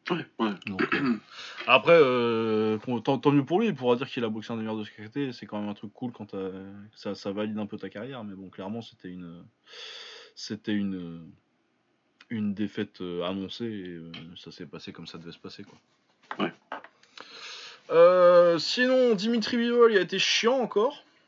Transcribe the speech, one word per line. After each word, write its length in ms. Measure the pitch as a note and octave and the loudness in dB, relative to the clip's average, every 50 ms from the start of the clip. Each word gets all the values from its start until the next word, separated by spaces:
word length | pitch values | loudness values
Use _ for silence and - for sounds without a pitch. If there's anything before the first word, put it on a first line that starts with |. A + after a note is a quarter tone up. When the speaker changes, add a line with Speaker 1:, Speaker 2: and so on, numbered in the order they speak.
| - - | -8 -6
Speaker 1:
Ouais, 160 | F3 D#3+ - - _ - | -6 -6 -6 -12 _ -4
ouais. 120 | A2+ G#2+ G2 F2 - A2 | -4 -4 -4 -6 -10 -10
Speaker 2:
Donc, 260 | G2 F#2 G2 - - | -4 -2 -2 -2 0
euh, 220 | C3+ C#3+ B2+ A2+ G#2 - - - - - - - - - | -2 0 0 -2 -2 -4 -14 -20 -18 -16 -16 -14 -10 0
après, 280 | - B2 C3+ C3 D#3 E3+ E3 | 4 4 4 6 8 8 8
euh, 800 | C#3+ B2+ B2+ B2 A#2 A#2 A2+ A2+ A2+ A2 A2 G#2+ A2 A2 A2 G#2+ | 8 6 4 2 2 0 0 0 0 0 2 2 2 2 0 -2
qu'on, 200 | - B2+ B2 A2+ | -2 -4 -4 -4
tant, 180 | G#2+ C#3+ C3+ B2+ | 0 0 -2 2
tant 140 | - D3 | 2 4
mieux 140 | C#3 C#3+ C3+ | 4 4 2
pour 160 | - E3 G3 | 2 0 0
lui, 60 | A#3 G#3+ | 2 0
il 80 | E3 | -2
pourra 200 | B2+ B2+ B2 B2 | -2 2 2 2
dire 140 | B2 C3+ A#2+ | 2 0 -6
qu'il 160 | - C3 A#2 | -6 -4 -4
a 40 | A2 | -4
boxé 220 | A2 A2+ G#2+ - | -4 -6 -8 -8
un 60 | A#2+ A2+ | -8 -8
des 60 | A2 | -6
meilleurs 120 | A2 A2 | -6 -6
de 80 | A2 G#2+ | -8 -8
sa 80 | - | -12
carrière, 420 | - - G#2+ A2 - C#3+ C#3+ C3 B2 | -14 -18 -18 -12 -6 -6 -6 -6 -6
c'est 120 | - A2 | -10 -14
quand 120 | - G#2+ G#2 | -10 -8 -8
même 80 | G#2 G#2 | -6 -6
un 40 | G#2 | -8
truc 200 | - - G#2 _ | -10 -12 -16 _
cool 180 | - B2+ A#2+ | -10 -10 -10
quand 140 | A#2+ - A2 | -10 -10 -16
t'as, 240 | - - G2 F#2+ F#2+ F#2 F#2+ F#2+ G2 G2+ G2+ G2+ G#2+ _ | -12 -10 -8 -8 -8 -8 -10 -14 -16 -16 -18 -20 -20 _
ça, 200 | - - G#2+ G2 | -14 -10 -10 -10
ça 160 | - - G2+ | -8 -8 -8
valide 260 | G2 G#2 G#2+ A2 G#2+ G#2+ | -6 -4 -6 -6 -4 -6
un 80 | G#2 | -8
peu 120 | G#2 A2 G#2 | -8 -10 -12
ta 100 | - F#2+ | -12 -12
carrière, 380 | - G#2 A2+ C3+ C#3 B2 G#2+ | -12 -12 -12 -12 -12 -12 -12
mais 100 | G#2 G2 | -14 -14
bon, 140 | G2 F#2+ F2+ | -14 -16 -16
clairement, 320 | - - F#2+ G2 A2 A#2 | -14 -12 -10 -10 -8 -10
c'était 260 | A2 - - _ - F#2 | -10 -14 -18 _ -16 -14
une... 380 | F2+ F#2 F2+ E2+ E2 E2+ - - _ _ _ _ - - - - - - - - - - - - _ | -14 -12 -14 -16 -16 -18 -20 -20 _ _ _ _ -20 -18 -18 -16 -16 -18 -18 -18 -20 -20 -20 -20 _
c'était 380 | - - - A2 G#2 - A2+ G#2 | -16 -12 -12 -12 -10 -6 -4 -2
une... 520 | G2+ G2+ G2 F#2+ F2+ F2 E2+ E2+ E2 E2 F2 - _ _ _ _ _ _ _ _ _ _ _ _ _ _ _ _ _ - - | -2 -2 -2 -4 -6 -8 -10 -12 -14 -16 -20 -20 _ _ _ _ _ _ _ _ _ _ _ _ _ _ _ _ _ -16 -10
une 240 | A#2+ A2 G#2+ G#2 G2 | -6 -4 -2 -4 -2
défaite, 460 | G2+ G#2 F#2+ - - G#2+ - _ - | -4 -4 -6 -4 -6 -8 -8 _ -12
euh, 240 | F#2 F2+ F2 F2 E2+ | -10 -8 -6 -4 -4
annoncée, 400 | F2+ F#2+ G2 F#2+ F2+ - - A#2+ | -4 -4 -4 -6 -8 -8 -8 -8
et, 240 | A#2 G#2+ G2+ F2+ F2+ | -8 -8 -8 -10 -12
euh, 240 | F2 E2 E2 E2 E2 E2+ D#2+ E2+ F2+ | -12 -14 -14 -14 -16 -16 -16 -16 -18
ça 160 | - - E2+ | -18 -20 -20
s'est 140 | - - F2 | -18 -16 -18
passé 260 | C#2+ E2+ E2 - - | -16 -16 -16 -16 -16
comme 160 | - - E2 D#2+ | -16 -16 -18 -18
ça 100 | - E2 | -18 -18
devait 140 | E2 E2+ | -16 -18
se 80 | D#2+ - | -18 -18
passer, 240 | - - - - G2+ | -18 -20 -18 -18 -20
quoi. 160 | - - - _ _ _ _ _ _ _ _ _ - - - - | -20 -20 -20 _ _ _ _ _ _ _ _ _ -16 -6 -6 -6
Speaker 1:
Ouais. 60 | - - _ _ - - - - - _ _ _ _ _ - - - - - - - - - - - - - _ - | -6 -6 _ _ -16 -16 -16 -16 -20 _ _ _ _ _ -20 -20 -20 -20 -18 -18 -16 -16 -16 -18 -18 -20 -20 _ 0
Speaker 2:
Euh, 680 | D#3+ E3 E3+ F3 F3+ F3+ F3+ F3 F3+ F3 F3 F3 E3+ D#3+ | 6 8 8 10 10 8 8 8 10 10 8 8 6 2
sinon, 580 | D#3+ - - A#3+ B3+ B3+ C4 C4 B3+ A#3+ A3 | 0 -2 0 2 2 4 4 6 6 4 4
Dimitri 400 | F3+ G3+ A3+ A#3 A#3 G#3+ - B3+ | 2 2 0 0 0 0 0 0
Bivol, 380 | A#3 A#3 A#3+ A#3+ A#3+ A#3 A#3 A3 | 0 0 2 6 8 8 8 8
il 40 | F#3+ | 6
a 40 | |
été 180 | F3 E3 F#3 F#3 | 2 0 -2 -2
chiant 400 | - - - - - A3+ C4 C4+ | 0 0 0 2 2 2 2 2
encore. 460 | A#3 - - G#3 G#3+ C#4 C#4+ - _ _ _ _ _ | 0 0 0 0 0 0 -2 -6 _ _ _ _ _